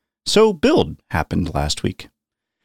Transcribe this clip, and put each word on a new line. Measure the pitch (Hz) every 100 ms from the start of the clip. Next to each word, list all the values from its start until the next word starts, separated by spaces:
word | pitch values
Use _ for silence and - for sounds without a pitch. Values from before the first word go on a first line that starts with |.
| _ _ -
So | 202 220
Build | 185 247 320 80 - _
happened | 82 - - 85
last | 71 76 -
week. | - - - _ _ _ _ _